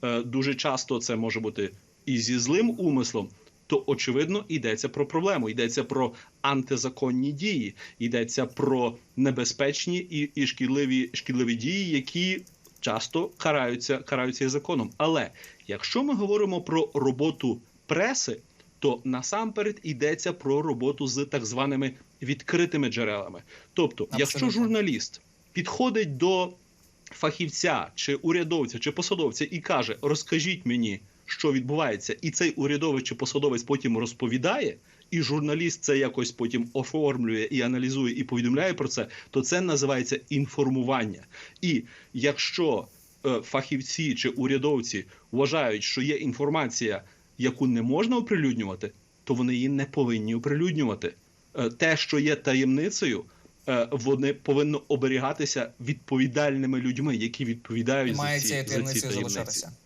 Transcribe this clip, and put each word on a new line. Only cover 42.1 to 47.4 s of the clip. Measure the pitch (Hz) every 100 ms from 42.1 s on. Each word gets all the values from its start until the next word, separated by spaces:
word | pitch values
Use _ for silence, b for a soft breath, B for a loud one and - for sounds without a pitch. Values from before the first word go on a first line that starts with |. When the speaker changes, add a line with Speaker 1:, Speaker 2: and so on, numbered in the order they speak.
Speaker 1:
якщо, | 127 139 143 - - 165 113 82 - - _ 139
е, | 120
фахівці | - 135 131 135 131 - 156
чи | 127 131
урядовці | 123 135 139 139 143 117 101 90 B B
вважають, | 117 139 156 131 107
що | 101 -
є | 127 147
інформація, | 151 117 143 160 135 - 117 98 - b b
яку | _